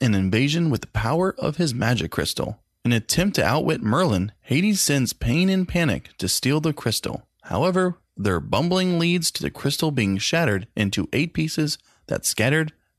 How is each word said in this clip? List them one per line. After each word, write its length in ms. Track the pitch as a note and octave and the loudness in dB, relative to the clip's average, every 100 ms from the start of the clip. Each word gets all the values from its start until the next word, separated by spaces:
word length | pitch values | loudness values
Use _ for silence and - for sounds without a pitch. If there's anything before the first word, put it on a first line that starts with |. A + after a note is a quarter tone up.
an 140 | B2 | 2
invasion 560 | G2 F#2+ A2 C#3 D#3+ E3 | 2 2 2 2 0 0
with 120 | A#2 | 0
the 40 | - | -2
power 460 | G#2+ G#2+ D#3+ F#3 - | -4 0 0 0 -2
of 180 | - D3+ | -4 -2
his 180 | E3 | -2
magic 360 | A#2+ A2 A#2+ D#2 | 0 0 0 -2
crystal. 480 | - C#2+ - - A2 _ _ | -4 -4 -4 -6 -8 _ _
In 80 | B2 | 0
an 60 | A#2 | 0
attempt 380 | - - G3 - | 2 0 0 2
to 80 | |
outwit 380 | D#2+ C#3+ - D#3 | 2 2 0 -2
Merlin, 500 | G#2+ C3 F3+ G2 G2+ - | 0 2 2 2 -2 -6
Hades 400 | - A#2+ G3+ G3 | -2 0 2 0
sends 320 | - C#3+ A#2+ | 0 0 0
Pain 360 | - A#2 D3 F#3 | -2 0 2 2
and 180 | F#3+ F3+ | 2 0
Panic 420 | F3 D#3+ E2 - - | 0 0 0 -6 -6
to 100 | F#2 | -4
steal 320 | - B2+ D3+ | 0 0 0
the 120 | D#3 | 0
crystal. 540 | C#3+ A#2 G#2+ - - - _ | -2 -2 -2 -6 -10 -14 _
However, 560 | - F#2+ E3+ F#3 F3+ F3 _ - | -6 0 0 2 0 -2 _ -4
their 240 | G2+ F2 | 0 0
bumbling 580 | D2 G#2 E3+ F#3 F#3 E3+ | 0 0 0 0 0 2
leads 320 | E3+ F3 D#3+ | 2 0 -2
to 100 | - | -4
the 80 | - | -8
crystal 400 | - C#3+ D3 D#3+ | -4 -4 -2 -2
being 260 | C3 G2+ G2 | 0 0 0
shattered 520 | - E3 D#3 G2 F2+ - | 0 0 2 0 -4 -2
into 320 | G2+ G#2 - | 0 0 -2
eight 220 | A#2+ E3 | -2 -2
pieces 420 | - D#3+ - D3+ - _ _ - | -2 -4 -2 -2 -4 _ _ -6
that 180 | - | -4
scattered 480 | - - A2+ D#3 D#3 - _ | -4 0 2 2 -2 -8 _